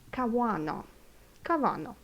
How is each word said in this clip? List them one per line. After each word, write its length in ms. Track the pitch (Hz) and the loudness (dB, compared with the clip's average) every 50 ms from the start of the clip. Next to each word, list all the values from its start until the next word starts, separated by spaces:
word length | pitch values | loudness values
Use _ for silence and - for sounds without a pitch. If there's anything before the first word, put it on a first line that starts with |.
| - - | -20 -10
Кавано. 720 | - - 254 226 226 240 240 226 202 160 151 156 - 196 208 - - - - - - - - - - - - | -4 -2 -2 0 2 2 2 2 0 0 -2 -4 -4 -6 -8 -14 -18 -20 -20 -20 -20 -20 -20 -20 -20 -8 -2
Кавано. 520 | - 339 311 254 185 - 147 156 - 214 - | 0 0 2 2 2 0 0 -4 -10 -12 -16